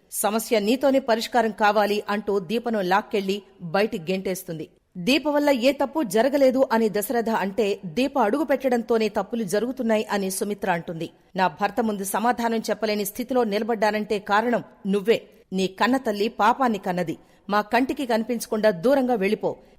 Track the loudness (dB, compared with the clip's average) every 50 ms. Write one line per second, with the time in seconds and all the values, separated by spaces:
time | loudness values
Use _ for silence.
0 | _ _ -6 -4 -2 0 0 -2 -2 0 0 0 2 2 0 2 2 2 2 2
1 | 2 2 0 0 -2 0 0 0 2 0 0 2 2 2 4 4 2 2 0 -2
2 | -2 -2 -4 -4 -2 -2 -2 -2 -2 -2 -4 -4 -2 -2 -2 -2 0 2 0 0
3 | 0 0 -4 -4 -2 -2 -4 -4 -6 -14 -18 -14 -12 -4 0 0 0 0 -2 -6
4 | -6 -4 -4 -4 -4 -4 -6 -6 -8 -10 -10 -10 -10 -14 _ _ _ _ _ -4
5 | 0 2 2 2 2 2 0 2 4 2 2 4 4 2 2 2 -2 -2 -2 -4
6 | -4 0 2 2 2 4 4 4 4 4 6 4 2 2 2 2 2 2 0 -2
7 | -4 -2 -2 -2 0 0 -2 -2 -2 -2 -2 -2 0 0 -2 -4 -6 -6 -2 -2
8 | -2 0 2 0 2 2 2 0 2 0 0 0 2 0 0 0 0 0 0 2
9 | 2 0 -2 -2 -4 -4 -4 -4 -4 0 0 0 0 -2 -4 -4 0 0 0 0
10 | 0 -2 -4 -2 -2 -4 -4 -4 -4 -4 -4 -4 -2 -2 -2 -2 -2 -8 -8 -8
11 | -8 -10 -10 _ _ _ _ 0 0 0 0 -2 -4 -2 -2 -2 -2 -2 -2 -4
12 | -6 -4 -4 0 0 0 0 0 -2 -2 -2 -2 -2 -4 -4 -2 -2 -2 -2 -2
13 | -4 -6 -6 -8 -6 -2 0 0 0 0 0 -2 -2 -2 -2 0 0 0 0 -2
14 | -2 -2 -4 -4 -2 0 0 0 2 2 0 0 -2 -6 -16 _ -4 -2 -2 0
15 | 2 2 2 2 2 -8 -20 _ _ _ -4 -2 -2 -2 0 0 2 2 2 0
16 | 0 -2 -2 0 -2 -2 0 2 2 4 4 4 2 0 0 -2 -4 -4 -2 -2
17 | -2 -4 -6 -8 -12 _ _ _ _ -2 0 0 0 2 0 0 0 0 -2 -4
18 | -2 -2 -2 -2 0 -2 -4 -6 -4 -4 -4 2 2 2 0 2 2 2 4 4
19 | 2 0 0 0 0 0 0 0 -2 -4 -6 -6 -14 -20 -14